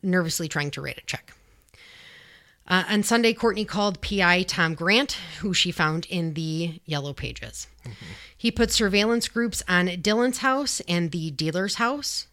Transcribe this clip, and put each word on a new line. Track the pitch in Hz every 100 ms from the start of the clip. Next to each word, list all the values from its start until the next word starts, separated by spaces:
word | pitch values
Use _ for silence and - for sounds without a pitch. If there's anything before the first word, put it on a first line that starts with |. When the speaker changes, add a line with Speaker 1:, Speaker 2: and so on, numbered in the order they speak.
Speaker 1:
nervously | 190 180 165 - 160
trying | 156 143
to | -
write | 139 -
a | -
check. | - - - _ _ _ - - - - - - - _ _ -
Uh, | 185 175
on | 220
Sunday, | 202 233 233
Courtney | 233 233 202
called | 208 196 208 185
P | - 202
I | 175 180
Tom | 185 - 165
Grant, | 160 170 226 277 - - -
who | 208
she | 175 180
found | 160 156 160 -
in | 180 165
the | 151 160 160 170 165 -
Yellow | 147 143
Pages. | 139 123 117 113 - - -
Speaker 2:
Mm-hmm. | 120 104 85 98 - -
Speaker 1:
He | 233
put | - 226
surveillance | - 208 202 220 233 -
groups | 226 233 - -
on | 180 180
Dylan's | 180 208 220 254 254
house | 262 269 285 - -
and | 175 170
the | 170 160
dealer's | 135 156 175 196
house | - 233 285 - - -